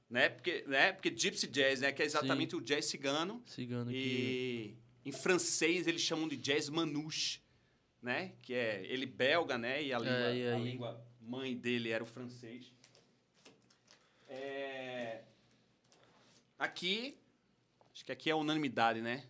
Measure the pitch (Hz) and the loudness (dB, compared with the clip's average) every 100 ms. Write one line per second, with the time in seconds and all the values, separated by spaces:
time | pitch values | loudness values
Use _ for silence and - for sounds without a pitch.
0 | _ 120 156 - 175 160 - 135 180 190 | _ 2 2 2 -4 -4 0 4 4 4
1 | 175 - 196 - 160 139 135 131 139 139 | -2 2 0 0 -2 4 4 4 0 2
2 | 151 151 135 139 160 170 120 147 160 143 | 2 2 2 0 0 -4 0 0 0 -2
3 | 135 147 175 240 - - 123 120 120 127 | 0 0 0 -6 -12 -10 -4 -4 -2 -2
4 | 131 127 131 127 127 120 104 - - _ | -2 0 0 0 -2 -4 -6 -12 -20 _
5 | 135 - 180 180 - - 160 180 165 156 | -10 -2 2 4 4 4 4 4 2 0
6 | - 160 160 131 131 151 143 160 160 147 | 0 0 -2 -2 2 2 2 0 0 -2
7 | 156 - - - _ _ _ _ _ _ | -4 -4 -4 -4 _ _ _ _ _ _
8 | 123 135 185 - - 123 113 101 92 131 | -2 -2 -2 -10 -4 0 0 -2 -2 -4
9 | 135 104 131 170 151 123 117 139 143 123 | -4 2 4 4 2 0 0 -2 0 0
10 | 117 123 123 123 120 120 120 123 117 117 | 2 2 2 2 0 0 -2 -4 -8 -10
11 | - - 113 127 131 117 120 120 113 113 | -18 -18 -10 -6 -4 -2 0 0 0 -2
12 | 117 127 123 123 113 123 127 _ - - | -4 -10 -12 -12 -14 -14 -16 _ -20 -20
13 | _ _ _ _ - - _ _ _ - | _ _ _ _ -20 -20 _ _ _ -20
14 | _ _ - 131 139 139 139 131 127 127 | _ _ -14 -10 -6 -6 -6 -6 -6 -6
15 | 117 113 - - _ _ _ _ _ - | -6 -8 -12 -20 _ _ _ _ _ -20
16 | - - - - _ - 151 - 175 208 | -20 -20 -20 -20 _ -4 -4 -2 -2 -2
17 | 262 - _ _ _ _ _ _ _ - | -4 -12 _ _ _ _ _ _ _ -18
18 | - 127 156 156 151 156 143 117 117 113 | -10 -4 0 2 2 0 0 4 4 4
19 | 117 127 - | -2 -4 -8